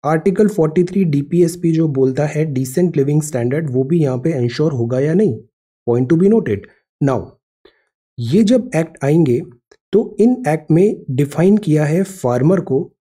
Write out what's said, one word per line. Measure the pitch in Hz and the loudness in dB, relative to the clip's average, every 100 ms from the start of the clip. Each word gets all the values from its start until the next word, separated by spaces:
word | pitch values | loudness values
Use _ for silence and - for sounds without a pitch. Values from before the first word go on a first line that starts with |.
आर्टिकल | 143 160 196 185 214 | 0 0 0 2 0
फ़ोर्टी | - 160 170 | 2 0 0
थ्री | 175 202 175 | 0 0 0
डीपीएसपी | 143 143 170 170 175 170 | 0 0 0 0 0 -2
जो | 160 160 | 0 0
बोलता | 135 135 131 147 | 2 0 0 -4
है | 151 160 | -2 -4
डिसेंट | 131 131 - 175 147 | -4 -4 -2 0 0
लिविंग | 135 151 | 0 0
स्टैंडर्ड, | 151 123 120 147 156 | -2 -4 -2 -4 -2
वो | 127 | -2
भी | 135 175 | 0 0
यहाँ | 143 127 | 0 -2
पे | 147 | -4
एंश्योर | 147 120 120 151 | -2 -4 -2 -2
होगा | 135 117 127 | -2 -2 -2
या | 147 | 0
नहीं, | 175 208 110 - _ _ _ - | 2 0 -2 -12 _ _ _ -2
point | 120 131 | 0 2
to | 165 | 2
be | 196 | 4
noted। | 226 143 101 - _ _ _ | 2 0 -6 -8 _ _ _
Now, | 143 120 - _ _ _ _ _ _ _ _ - | -2 -2 -6 _ _ _ _ _ _ _ _ -10
ये | 117 175 | 0 2
जब | 214 254 254 156 | 4 2 0 -4
एक्ट | 165 - | -4 -4
आएंगे | 139 160 147 120 - - _ _ _ | 0 2 2 0 -4 -20 _ _ _
तो | 202 - - | -2 -2 0
इन | 226 254 247 | 2 2 -2
एक्ट | 156 - | -4 0
में | 160 202 - - | 2 2 0 -6
डिफाइन | 131 143 - 180 208 | -4 -2 2 2 2
किया | 208 151 147 | 2 0 0
है | 170 | -2
फार्मर | 190 - 123 123 147 185 | -2 -4 -2 0 2 0
को | - 135 - _ | 0 -4 -4 _